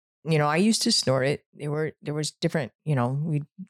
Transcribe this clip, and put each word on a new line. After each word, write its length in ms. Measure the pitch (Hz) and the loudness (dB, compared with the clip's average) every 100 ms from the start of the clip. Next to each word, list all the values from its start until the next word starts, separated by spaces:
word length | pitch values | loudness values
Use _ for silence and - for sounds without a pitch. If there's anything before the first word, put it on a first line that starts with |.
| _ _ | _ _
you 140 | 151 156 | -2 2
know, 80 | 147 | 2
I 100 | 160 | 4
used 260 | 214 220 | 2 2
to 100 | 233 | 2
snort 340 | - - 131 135 | 0 2 2 2
it. 180 | - _ | -2 _
There 160 | - 147 | -12 -6
were, 220 | 147 156 - | -4 -4 -6
there 120 | - | -8
was 160 | 151 147 | -4 -6
different, 420 | - 165 165 120 _ | -2 -2 -2 -4 _
you 100 | 151 | -2
know, 140 | 139 123 139 | 0 0 -2
we'd 240 | 160 147 147 _ 185 | -2 -2 -4 _ -20